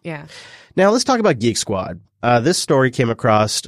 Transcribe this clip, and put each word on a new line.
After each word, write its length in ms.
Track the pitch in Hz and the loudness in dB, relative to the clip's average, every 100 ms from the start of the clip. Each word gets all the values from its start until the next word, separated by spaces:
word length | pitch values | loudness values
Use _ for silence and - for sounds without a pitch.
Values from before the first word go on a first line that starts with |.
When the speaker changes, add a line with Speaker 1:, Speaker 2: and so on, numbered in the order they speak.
Speaker 1:
Yeah. 220 | 175 151 151 - - - - - | -14 -14 -16 -20 -20 -20 -8 0
Speaker 2:
Now, 120 | 196 | 2
let's 160 | 240 | 2
talk 160 | - 247 | 0 2
about 200 | 214 127 | 2 2
Geek 180 | 117 104 | 0 -2
Squad. 420 | - 95 82 87 - _ | -4 -6 -6 -10 -18 _
Uh, 180 | 117 120 | 0 2
this 160 | 127 185 | 2 -2
story 340 | - 139 131 | 0 2 2
came 200 | 123 120 | 0 -2
across 540 | 113 120 107 107 - | 0 2 2 2 -2